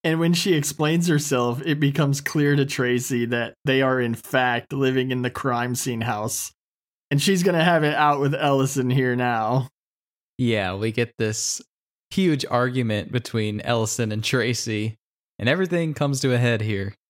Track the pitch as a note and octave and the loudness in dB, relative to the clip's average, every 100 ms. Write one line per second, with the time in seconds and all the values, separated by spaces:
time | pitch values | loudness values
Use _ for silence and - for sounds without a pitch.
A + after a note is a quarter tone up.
0 | E3 E3 E3+ E3+ G3+ D#3 C#3+ - D3+ E3+ | 0 2 2 2 2 2 0 -2 0 2
1 | E3+ D3 C#3+ B2+ A#2+ A#2+ C#3+ D3 C#3+ C#3 | 2 2 2 0 0 -2 -2 0 2 2
2 | C#3+ C#3 - D#3 C#3+ C#3+ C#3 - B2 B2 | 0 0 -2 0 2 2 0 0 0 0
3 | A#2+ B2 A#2 A#2+ A#2 - C3 C3 C3+ C3 | 0 -2 0 -2 -4 -6 0 2 2 2
4 | A#2+ A2+ - C3 B2+ A#2+ - A#2+ C3+ C3 | 0 -4 -2 0 0 -2 -4 0 2 2
5 | C3 B2+ B2 - C3+ A#2+ B2 B2 C3 A#2 | 0 -2 -4 -4 -2 -2 -2 -4 -4 -4
6 | A2+ G#2 A2 - - _ _ _ _ _ | -4 -4 -4 -6 -10 _ _ _ _ _
7 | _ C#3+ G3 F#3+ F3+ E3+ E3 E3+ D3+ D3+ | _ 0 2 2 2 2 4 4 2 4
8 | D3 C#3+ C#3 D3 D3 C3+ C3+ C#3 B2 C3+ | 2 4 0 2 2 2 2 0 0 2
9 | B2+ B2 B2 A2+ A2 C3 B2+ _ _ _ | 2 0 0 0 0 0 -2 _ _ _
10 | _ _ _ - B2 G#2+ F#2+ G2 A2 A2+ | _ _ _ -4 0 0 -2 -2 -2 -2
11 | A#2 - A2 A2 - - - _ _ _ | -4 -2 -4 -2 -6 -8 -12 _ _ _
12 | _ - F#3 C#3+ - A#2+ B2 B2+ A#2 G#2 | _ 0 2 2 0 0 0 0 0 -2
13 | - B2 - A2+ G#2+ G#2+ - A#2 A2 - | -2 -6 -2 -2 -2 -4 -2 -2 -2 -2
14 | A2 G#2+ A2 C3 A#2 A2+ - G#2+ A2 A2 | -2 -2 -2 0 0 -2 -4 -4 -4 -8
15 | _ _ _ - G#2+ E3+ F#3 E3+ E3 C#3+ | _ _ _ -4 0 0 0 0 -2 -2
16 | C#3+ C3+ C3+ B2 A#2+ A2+ A2 G2 G2 - | -2 0 0 2 2 0 -2 -2 -4 -10